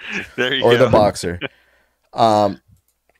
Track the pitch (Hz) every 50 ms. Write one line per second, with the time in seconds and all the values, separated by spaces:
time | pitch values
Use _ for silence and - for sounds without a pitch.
0 | - - - 95 - - - 123 123 127 139 131 110 117 120 117 127 113 117 113
1 | 104 101 92 - - 85 87 90 - - - _ _ _ _ _ _ _ _ _
2 | _ _ - 123 117 113 107 104 104 101 92 - _ _ _ _ _ _ _ _
3 | _ _ _ _